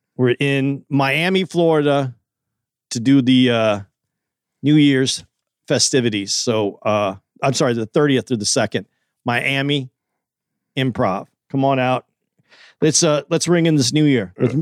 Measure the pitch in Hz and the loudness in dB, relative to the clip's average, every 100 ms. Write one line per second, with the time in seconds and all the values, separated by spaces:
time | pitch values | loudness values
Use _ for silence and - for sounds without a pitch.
0 | _ - 127 120 143 139 135 139 - 139 | _ -2 -2 0 -2 -2 -2 -4 -4 -2
1 | 135 143 175 190 185 170 165 160 147 143 | 0 0 0 -2 -2 0 2 2 2 0
2 | 135 123 _ _ _ _ _ _ _ 120 | -2 -8 _ _ _ _ _ _ _ -4
3 | 117 139 123 127 127 117 110 101 98 _ | 2 4 4 4 4 2 0 -2 -6 _
4 | _ _ _ _ _ _ 135 151 143 135 | _ _ _ _ _ _ 2 4 4 2
5 | 131 - - _ _ _ _ 135 - 139 | 0 -4 -12 _ _ _ _ -2 2 2
6 | 117 104 98 - - 110 104 - 113 107 | 0 -2 -4 -6 -2 -2 -2 -4 -4 -2
7 | 101 98 _ _ 139 127 147 117 110 - | -2 -6 _ _ -4 0 0 -2 -2 0
8 | 147 131 - 120 101 - 107 110 95 _ | 2 0 -2 -4 -2 -2 -2 -4 -10 _
9 | _ _ - 120 135 139 139 143 131 _ | _ _ -4 -4 -2 -2 -2 -4 -6 _
10 | _ _ _ _ _ _ _ - 131 120 | _ _ _ _ _ _ _ -6 -4 -2
11 | 117 95 - _ _ 139 135 135 127 127 | -2 -2 -8 _ _ -2 0 0 0 -2
12 | - _ _ _ _ - - _ 156 147 | -6 _ _ _ _ -20 -20 _ 0 2
13 | 165 147 - 165 165 175 165 156 120 151 | 0 0 -2 -4 0 2 4 2 2 2
14 | 151 131 95 - 127 131 | 2 2 -2 -2 -2 -2